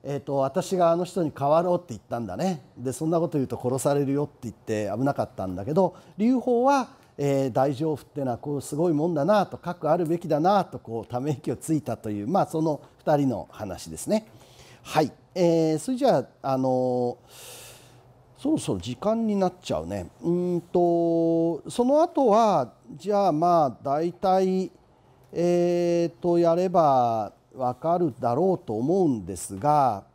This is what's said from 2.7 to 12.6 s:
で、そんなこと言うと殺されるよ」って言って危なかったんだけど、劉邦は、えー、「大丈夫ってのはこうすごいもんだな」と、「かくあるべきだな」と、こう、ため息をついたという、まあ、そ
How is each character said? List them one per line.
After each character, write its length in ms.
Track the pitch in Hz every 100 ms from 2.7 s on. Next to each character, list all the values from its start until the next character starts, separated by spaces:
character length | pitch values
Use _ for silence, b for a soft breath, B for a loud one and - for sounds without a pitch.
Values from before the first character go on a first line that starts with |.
| -
で、 160 | 123
そ 120 | 120 160
ん 40 |
な 100 | 170
こ 80 | 170
と 100 | 151
言 80 | 127
う 20 |
と 120 | 113
殺 180 | 123 131
さ 140 | 147
れ 120 | 143 139
る 80 |
よ」 100 | 139 147
っ 20 |
て 60 | -
言 80 | 117
っ 40 | -
て 360 | - 107 104 104
危 80 |
な 100 | 135
か 100 | 156
っ 60 | 107 -
た 100 | 95
ん 100 | 90
だ 100 | 101
け 80 |
ど、 220 | 156 180 B B -
劉 220 | 220 262
邦 240 | 254 240
は、 260 | 254 285 240 B B -
え 300 | 143 139 135
ー、 40 |
「大 220 | 117 135 127
丈 180 | 160
夫 80 | 147
っ 40 | -
て 180 | 147
の 80 | 131
は 60 | 120
こ 160 | 147 143
う 60 |
す 140 | - 147
ご 140 | 175
い 40 |
も 140 | 147 165
ん 60 |
だ 120 | 156 147
な」 200 | 208 180
と、 120 | 123
「か 160 | 170 175
く 160 | 151
あ 60 | 175
る 100 | 165
べ 100 | 170
き 100 | 170
だ 120 | 147
な」 240 | 170 202 175
と、 140 | -
こ 220 | - 113
う、 40 | 104
た 140 | 123
め 120 | 139
息 200 | 135 -
を 40 | 120
つ 160 | -
い 100 | 156
た 140 | - 110
と 120 | 110
い 140 | 104
う、 40 | 104
ま 140 | 190
あ、 40 | 160
そ 160 | 160